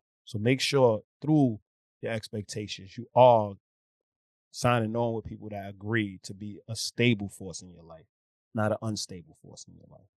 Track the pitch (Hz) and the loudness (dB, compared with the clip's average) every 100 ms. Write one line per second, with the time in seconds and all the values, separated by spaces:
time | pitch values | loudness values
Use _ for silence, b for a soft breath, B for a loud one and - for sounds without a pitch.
0 | _ _ - 107 113 131 - 139 123 107 | _ _ -12 -2 0 2 2 4 4 4
1 | - _ 139 156 131 107 _ _ _ _ | -4 _ 2 4 4 0 _ _ _ _
2 | 113 113 - 110 98 110 104 - 95 - | -8 -8 -8 -10 -10 -10 -10 -12 -14 -16
3 | 117 120 127 117 104 98 _ _ _ _ | 0 6 8 8 2 -6 _ _ _ _
4 | _ _ _ _ _ - 123 120 110 117 | _ _ _ _ _ -4 0 0 0 -2
5 | 117 113 - 107 107 101 98 98 104 113 | -2 -4 -10 -14 -12 -12 -12 -12 -4 -2
6 | 101 95 - 95 104 98 - 110 - - | -2 -6 -16 -14 -14 -14 -12 -10 -8 0
7 | 120 107 101 - 95 82 90 85 82 80 | 2 2 -4 -12 -16 -16 -18 -20 -20 -20
8 | _ _ _ _ _ 113 107 107 113 104 | _ _ _ _ _ -2 -2 -2 -4 -8
9 | - 92 - _ - - - 85 - - | -10 -14 -20 _ -20 -20 -20 -20 -20 -20
10 | _ | _